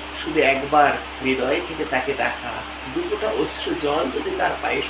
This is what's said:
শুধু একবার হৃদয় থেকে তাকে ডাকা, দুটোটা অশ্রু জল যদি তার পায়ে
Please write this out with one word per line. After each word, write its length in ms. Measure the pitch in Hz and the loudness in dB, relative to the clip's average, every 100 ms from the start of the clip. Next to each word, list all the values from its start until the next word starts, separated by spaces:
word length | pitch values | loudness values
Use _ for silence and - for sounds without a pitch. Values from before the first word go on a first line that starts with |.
| - - | -8 -8
শুধু 160 | - 156 | -2 4
একবার 520 | 135 135 139 151 139 - - - 131 | 4 4 4 6 6 4 -6 -4 0
হৃদয় 360 | 131 127 165 175 | 2 2 0 -2
থেকে 180 | 156 147 | -4 -2
তাকে 240 | 131 135 - | 0 0 0
ডাকা, 340 | 123 - 120 - - - 135 | -2 -2 -6 -8 -8 -10 -6
দুটোটা 340 | 156 - 208 214 | -4 -2 -2 0
অশ্রু 480 | 147 156 - - - | 0 0 -2 -2 -2
জল 240 | 147 151 170 - | 0 0 0 -2
যদি 200 | 196 - | -2 0
তার 120 | - - | -2 0
পায়ে 200 | 120 131 - | -2 -2 -2